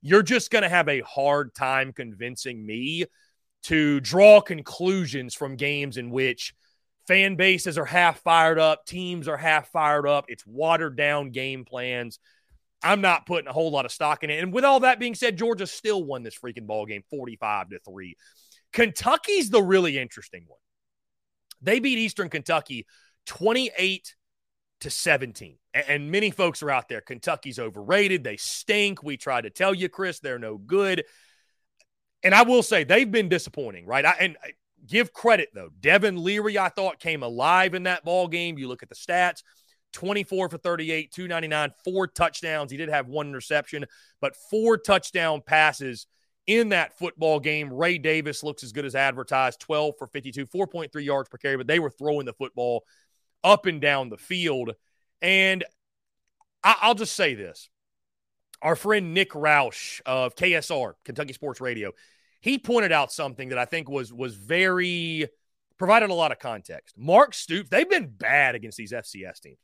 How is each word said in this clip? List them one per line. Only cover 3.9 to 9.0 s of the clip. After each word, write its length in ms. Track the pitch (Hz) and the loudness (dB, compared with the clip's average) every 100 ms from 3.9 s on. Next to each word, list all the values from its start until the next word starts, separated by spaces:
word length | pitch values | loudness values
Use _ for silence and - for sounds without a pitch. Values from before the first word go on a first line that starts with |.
| 143 | 2
draw 400 | 123 165 202 208 | 0 8 12 12
conclusions 960 | 202 170 143 - 180 196 165 135 123 | 8 -10 -10 -4 0 0 0 -6 -10
from 200 | - 139 | -10 -10
games 440 | 135 143 147 143 127 | -6 -4 -4 -6 -8
in 100 | 120 | -6
which 460 | 123 131 123 - _ _ _ _ _ - | -2 -2 -2 -8 _ _ _ _ _ 2
fan 300 | 185 196 180 | 4 4 2
bases 400 | 190 185 - 156 | 2 2 0 -4
are 80 | |
half 340 | 139 170 175 160 | 0 4 4 2
fired 380 | - 165 160 160 | 2 4 6 4
up, 280 | 156 156 - | 4 2 -4
teams 420 | 180 | -10